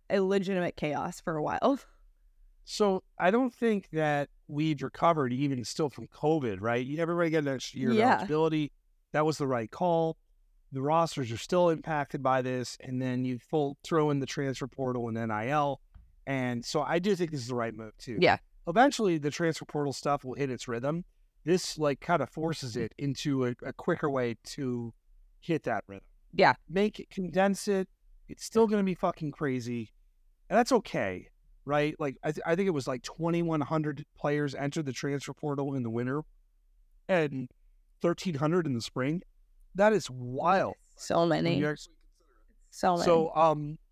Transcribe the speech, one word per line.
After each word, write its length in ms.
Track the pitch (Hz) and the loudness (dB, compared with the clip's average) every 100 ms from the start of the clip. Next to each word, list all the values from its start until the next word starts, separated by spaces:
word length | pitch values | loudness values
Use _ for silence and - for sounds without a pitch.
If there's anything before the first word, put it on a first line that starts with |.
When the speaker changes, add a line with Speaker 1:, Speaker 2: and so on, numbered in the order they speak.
| - | -2
Speaker 1:
a 100 | 202 | 0
legitimate 540 | 190 196 190 190 175 - | 2 2 2 0 -2 -2
chaos 420 | 151 139 175 - | -4 -2 -6 -6
for 160 | - 156 | -6 -4
a 80 | |
while. 360 | 151 - 247 277 | -2 0 2 0
<laughs> 60 | - _ - _ _ _ - _ - | -4 _ -20 _ _ _ -20 _ -10
Speaker 2:
So 320 | - 208 190 - - | 0 2 2 -4 -2
I 140 | 175 | 2
don't 220 | 226 262 | 2 0
think 340 | - 233 208 - | 0 0 0 -2
that 340 | 156 151 147 143 _ - | -2 0 0 -2 _ -8
we've 340 | 147 156 143 | -2 0 0
recovered 480 | 135 - 165 156 127 | -4 2 2 4 2
even 320 | 123 143 131 | 0 -2 -2
still 260 | 110 - 147 | -4 -2 -4
from 180 | - 147 | -4 -16
covid, 500 | - 151 160 123 92 | -4 0 2 0 -2
right? 260 | 110 120 131 | -2 -2 -2
You, 140 | 151 | -2
everybody 300 | 165 175 165 | -2 0 2
got 140 | 160 | 2
an 40 | 143 | 0
extra 320 | 127 - - | -2 -6 -2
year 140 | - | 2
Speaker 1:
Yeah. 140 | 220 240 | 4 4
Speaker 2:
of 40 | 139 | 2
eligibility. 560 | - 151 160 156 147 - _ _ _ | 0 0 2 0 -2 -8 _ _ _
That 120 | 147 156 | 0 0
was 120 | 156 | 0
the 100 | 135 | 0
right 240 | 123 110 | -2 -4
call. 460 | - 180 165 160 - _ _ _ _ _ | -2 0 2 0 -2 _ _ _ _ _
The 80 | 135 | -4
rosters 500 | 139 165 165 - 117 | 2 2 2 -2 -6
are 60 | 113 | -6
still 320 | - 180 175 | 0 4 4
impacted 520 | 160 - 151 143 151 | 2 -2 -4 -4 -2
by 200 | 131 131 | 0 0
this, 360 | 127 127 120 - | 0 -4 -6 -10
and 200 | 131 127 | -8 -4
then 220 | 127 127 | -2 -2
you 160 | 127 123 | -2 -4
full, 380 | - 156 143 - - | -2 0 0 -4 -2
throw 240 | 165 151 | 2 2
in 100 | 143 | 2
the 60 | 131 | -2
transfer 420 | - 139 127 135 | -2 -4 -4 -8
portal 400 | - 127 123 117 | -4 -4 -2 -4
and 100 | 113 | -4
N 140 | 113 | -2
I 160 | 107 117 | -2 0
L. 320 | 151 143 131 _ - - _ - | 0 0 -4 _ -20 -20 _ -6
And 400 | 135 127 120 - | -2 -2 -4 -2
so 160 | 160 | -2
I 180 | 131 170 | 0 0
do 160 | 190 180 | 2 2
think 160 | 170 | 0
this 80 | 147 | -4
is 80 | 117 | -4
the 80 | 123 | -2
right 180 | 117 | -2
move, 240 | 107 110 - | -6 -12 -14
too. 200 | - 110 | -8 4
Speaker 1:
Yeah. 160 | 165 - - - - | 6 6 0 -10 0
Speaker 2:
Eventually, 500 | 180 277 - 202 165 | 6 6 4 2 2
the 140 | 143 | 0
transfer 320 | - 170 151 | 0 0 0
portal 300 | - 151 143 | -4 -4 -2
stuff 320 | - 151 143 127 | -2 -2 -2 -2
will 80 | |
hit 160 | 117 139 | -4 -4
its 180 | 120 - | -4 -6
rhythm. 380 | 117 139 165 - _ _ _ 151 | -4 -2 -4 -6 _ _ _ 0
This, 320 | 180 - - | 0 0 -2
like, 240 | 151 135 | -2 0
kind 200 | - 170 | 0 0
of 80 | 123 | 0
forces 460 | - 160 151 127 117 | -4 -4 -4 -6 -6
it 180 | 113 - | -6 -4
into 480 | 143 131 151 135 123 | -4 -2 -2 0 0
a, 100 | 123 - | -2 -10
a 60 | |
quicker 380 | - - 165 151 | -6 -2 0 0
way 260 | 135 120 110 | 0 -2 -4
to 500 | - - 131 120 117 - _ - - _ | -10 -8 -4 -4 -6 -12 _ -20 -20 _
hit 240 | - 156 | -4 -2
that 220 | - 104 - | -2 -4 -6
rhythm. 160 | 98 - _ _ | -14 -18 _ _
Speaker 1:
Yeah. 220 | - 165 127 - | 4 6 6 0
Speaker 2:
Make 300 | 175 208 - | 0 0 -2
it, 100 | - | -10
condense 600 | - 180 180 196 190 - | -8 -2 2 4 2 0
it. 180 | 196 190 _ _ - - | 0 -2 _ _ -20 -18
It's 160 | - | -14
still 240 | - 220 226 | -2 2 4
gonna 160 | 214 | 4
be 100 | 190 | 0
fucking 380 | 170 180 - 151 | 0 -2 -2 -6
crazy. 640 | - 147 127 117 120 110 _ _ _ _ _ - | -4 -2 -2 -4 -6 -8 _ _ _ _ _ 0
And 100 | 220 | 2
that's 140 | 247 | 4
okay, 560 | 240 - 151 101 90 - _ _ - | 2 0 -4 -2 -4 -10 _ _ -16
right? 320 | 139 147 151 - | -2 0 0 0
Like, 200 | 147 127 | -6 -4
I 80 | 151 | -6
th-, 100 | 151 165 | -4 -2
I 100 | 170 | 0
think 120 | 196 | 2
it 40 | |
was, 160 | 147 131 | 0 -2
like, 160 | 127 | -6
twenty-one 580 | - - 165 170 170 156 | -8 -6 -2 0 0 0
hundred 440 | 143 160 151 143 - - | 0 -2 -2 -6 -12 -6
players 360 | 147 147 143 | -2 0 -2
entered 320 | - 143 165 143 | -4 -4 -4 -6
the 60 | |
transfer 420 | 123 143 139 147 | -6 -4 -4 -6
portal 420 | - 151 139 139 139 | -8 -4 -2 -2 -4
in 80 | |
the 60 | 117 | -4
winter 340 | 113 123 143 - _ _ _ _ _ _ _ - | -2 -2 -4 -6 _ _ _ _ _ _ _ 0
and 420 | 180 151 135 127 _ _ _ _ _ | 2 2 -2 -8 _ _ _ _ _
thirteen 340 | 175 170 190 139 | 0 0 -2 0
hundred 320 | 151 180 156 | 2 2 0
in 60 | |
the 80 | 120 | -2
spring. 400 | - 131 131 170 - _ _ _ - 185 | -4 -4 -2 -2 -6 _ _ _ -8 2
That 180 | 208 | 4
is 160 | 208 - | 4 0
wild. 640 | 127 123 127 170 190 117 - _ - | -8 -8 -2 2 2 2 -4 _ -14
Speaker 1:
So 280 | - 165 170 | -2 2 4
many. 260 | 156 165 | 2 2
Speaker 2:
When 80 | 143 | 2
you 80 | 147 | 0
actually 260 | 147 - _ | -4 -10 _
consider 300 | _ _ _ | _ _ _
it. 400 | _ _ _ _ | _ _ _ _
Speaker 1:
So 220 | - 190 | -2 2
many. 120 | 175 170 | 4 6
Speaker 2:
So, 300 | 165 160 156 | 4 4 4
um, 420 | 160 156 147 160 _ | 4 4 -2 -10 _